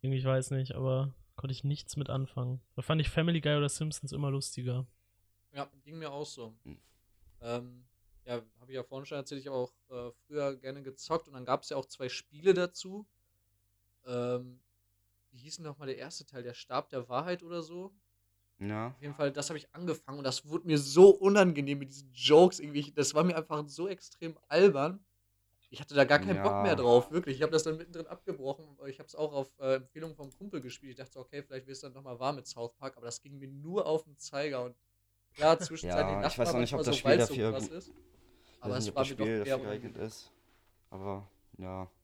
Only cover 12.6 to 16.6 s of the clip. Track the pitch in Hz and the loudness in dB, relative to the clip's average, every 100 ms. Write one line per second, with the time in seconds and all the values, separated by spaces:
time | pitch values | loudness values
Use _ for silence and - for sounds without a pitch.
12.6 | 180 - 185 196 214 _ _ _ _ _ | 2 -4 -14 -14 -16 _ _ _ _ _
13.6 | _ _ _ _ 127 123 120 123 123 123 | _ _ _ _ -8 -4 -2 -4 -6 -20
14.6 | _ _ _ _ _ _ _ 127 139 156 | _ _ _ _ _ _ _ -20 -16 -14
15.6 | 156 139 139 123 135 - 147 131 123 120 | -12 -12 -10 -10 -10 -14 -14 -12 -12 -12